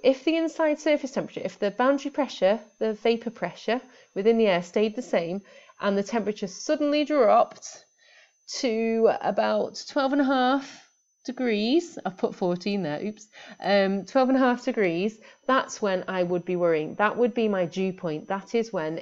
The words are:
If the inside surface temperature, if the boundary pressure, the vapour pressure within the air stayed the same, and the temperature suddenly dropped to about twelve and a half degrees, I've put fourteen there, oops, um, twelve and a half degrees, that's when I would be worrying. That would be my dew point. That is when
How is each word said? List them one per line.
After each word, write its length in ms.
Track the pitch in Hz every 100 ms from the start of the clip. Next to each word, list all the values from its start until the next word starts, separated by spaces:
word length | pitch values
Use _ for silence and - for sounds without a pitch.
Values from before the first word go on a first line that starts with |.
If 200 | - 262
the 120 | - 320
inside 420 | 330 - 311 302
surface 340 | 320 294 262
temperature, 300 | - - -
if 140 | - -
the 140 | 202
boundary 400 | 196 247 277 285
pressure, 480 | 294 269 - 185 226 - -
the 160 | 220
vapour 360 | 214 233 226 226
pressure 500 | - - - - 240 - - _
within 240 | - 208 226
the 80 | 220
air 160 | 175
stayed 320 | 175 214 220
the 80 | 214
same, 400 | 247 202 170 190 - - - -
and 180 | 202 202
the 40 |
temperature 440 | 196 233 202 214 190
suddenly 580 | - - 302 294 294
dropped 800 | 294 302 214 220 - - - - _ _ _ - _ _ - -
to 500 | 226 220 226 226 226 -
about 640 | - 208 214 214 - - -
twelve 240 | 302 269
and 80 | 285
a 40 |
half 640 | 269 269 254 269 262 - _ _ _ _
degrees, 760 | - 254 247 208 220 320 349 -
I've 140 | 190 -
put 160 | 226
fourteen 480 | - 185 175 202 202
there, 180 | 165 147
oops, 220 | 208 214 - - - -
um, 440 | - 202 196 196 185
twelve 220 | 269 254
and 80 | 269
a 40 |
half 240 | 262 247
degrees, 540 | 262 233 190 165 208 214 - - -
that's 360 | 254 - -
when 220 | 208 185 -
I 160 | 185
would 220 | 175 180
be 120 | 175 180
worrying. 380 | 175 160 156 208
That 200 | 208 -
would 180 | 240
be 140 | 240 220
my 160 | 190
dew 280 | 175 190 190
point. 360 | 185 175 151 -
That 260 | 196 190
is 180 | 233 226
when 260 | 190 156 165